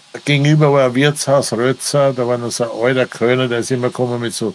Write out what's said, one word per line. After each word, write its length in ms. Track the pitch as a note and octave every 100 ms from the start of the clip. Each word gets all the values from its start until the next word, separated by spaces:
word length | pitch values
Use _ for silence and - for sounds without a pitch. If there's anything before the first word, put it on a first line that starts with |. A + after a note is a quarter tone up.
| - - -
Gegenüber 460 | C#3+ C#3+ D3+ D3
war 140 | C#3 C3
ein 100 | B2
Wirtshaus 560 | D3 D3 C3+ C#3 B2
Rötzer, 600 | A2 B2+ C3 - C#3+ C#3
da 140 | B2+ A#2+
war 100 | B2
noch 140 | A#2+
so 140 | - A#2
ein 200 | A2 B2
alter 180 | C3 B2
Kölner, 400 | - A#2 B2+ B2+
der 120 | A#2
ist 120 | G#2+
immer 160 | C3 B2
gekommen 340 | A#2+ B2 A#2+
mit 120 | A#2
so 200 | - A2